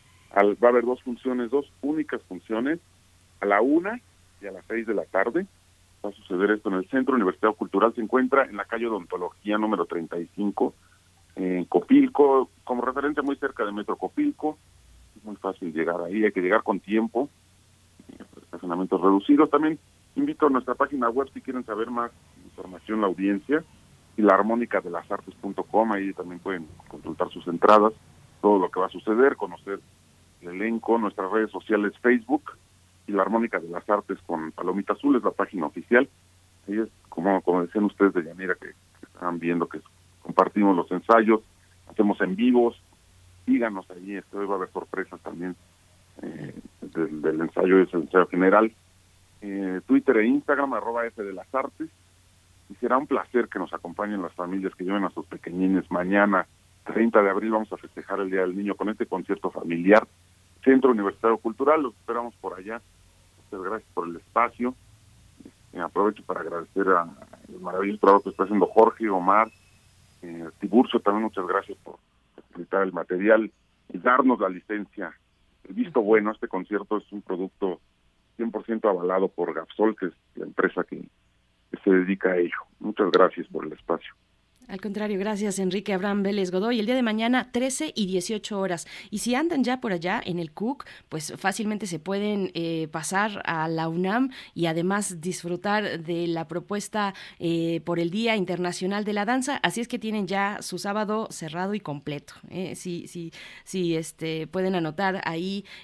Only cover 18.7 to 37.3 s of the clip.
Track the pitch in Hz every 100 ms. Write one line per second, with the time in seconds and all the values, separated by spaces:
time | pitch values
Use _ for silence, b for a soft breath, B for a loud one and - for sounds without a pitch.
18.7 | 87 92 92 95 98 - 143 151 147 156
19.7 | 156 _ _ _ - 143 156 151 131 127
20.7 | 120 139 143 120 123 135 - - 127 120
21.7 | 104 117 120 117 - _ - - - 90
22.7 | 101 - 110 101 82 98 101 - 151 170
23.7 | - - - _ - 104 98 104 117 117
24.7 | 98 90 85 - 98 - - 98 95 90
25.7 | 101 113 98 98 92 90 87 98 90 78
26.7 | - - 76 85 76 87 87 90 85 95
27.7 | 107 107 - - - - - 104 101 90
28.7 | 90 92 92 110 110 131 - 95 85 98
29.7 | 95 - _ _ _ _ _ 87 92 110
30.7 | 113 - 117 104 - 95 110 107 92 -
31.7 | 104 104 - 123 123 110 147 - - _
32.7 | _ _ _ - 98 95 113 117 95 82
33.7 | 87 - 104 - 90 - 82 80 - 90
34.7 | 95 95 101 143 127 98 - 95 95 73
35.7 | 87 - 120 139 _ _ _ _ _ -
36.7 | 107 110 - _ - 95